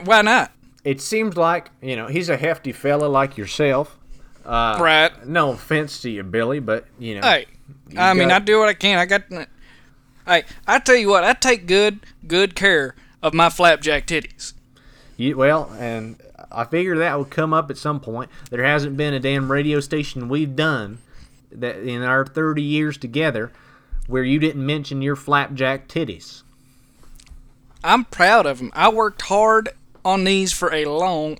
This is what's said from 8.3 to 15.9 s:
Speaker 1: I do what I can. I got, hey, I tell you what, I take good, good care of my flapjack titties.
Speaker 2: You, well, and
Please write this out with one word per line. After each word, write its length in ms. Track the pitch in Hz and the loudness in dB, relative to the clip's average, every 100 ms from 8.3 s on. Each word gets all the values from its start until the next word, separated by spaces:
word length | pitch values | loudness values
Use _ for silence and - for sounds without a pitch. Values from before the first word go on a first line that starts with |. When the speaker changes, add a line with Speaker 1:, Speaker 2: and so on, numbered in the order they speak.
| 190 | 2
Speaker 1:
I 20 | |
do 140 | 208 214 | 4 4
what 100 | 214 | 2
I 60 | |
can. 240 | - 196 180 | 2 0 2
I 60 | 180 | 2
got, 180 | 202 - 175 - - - - _ _ _ _ - | 0 -2 -14 -16 -20 -20 -20 _ _ _ _ 0
hey, 180 | 170 - - - | 0 0 -8 0
I 120 | 254 | 2
tell 160 | 269 247 | 4 4
you 120 | 202 | 6
what, 160 | 190 | 4
I 80 | 196 | 4
take 320 | 254 262 233 175 | 2 2 0 2
good, 340 | 190 208 208 - - - | 2 2 -2 -10 -20 -4
good 280 | 175 196 | 0 0
care 400 | 165 196 160 131 - _ _ | 0 2 2 0 -8 _ _
of 120 | 160 | 0
my 160 | 160 170 | 4 2
flapjack 560 | - 175 151 156 147 - | 6 4 4 2 -2 -2
titties. 480 | 160 - - - - _ _ - - - - | -6 -6 -14 -18 -18 _ _ -20 -20 -18 -6
Speaker 2:
You, 180 | 127 135 | -4 2
well, 340 | 139 156 95 110 | 2 2 -2 -10
and 380 | 120 | -8